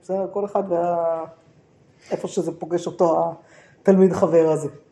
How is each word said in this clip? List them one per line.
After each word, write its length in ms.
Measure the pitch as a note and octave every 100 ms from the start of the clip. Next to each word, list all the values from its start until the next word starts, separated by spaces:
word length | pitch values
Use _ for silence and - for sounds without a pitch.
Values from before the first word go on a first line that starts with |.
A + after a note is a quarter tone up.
בסדר? 240 | - F#3+ F#3
כל 120 | G3+ G3+
אחד 180 | G#3 G3
וה-, 560 | E3+ F3 F3 E3 E3 D#3+ - _ _ _ _ _ _ -
איפה 160 | F#3+ F3+
שזה 240 | F#3+ E3 -
פוגש 280 | D#3+ F3 F3
אותו, 460 | - F3 E3 E3+ D#3+ _ - _ _
התלמיד 320 | - F#3+ F#3+
חבר 360 | - F3 E3 D#3+
הזה. 160 | D#3 D3 - _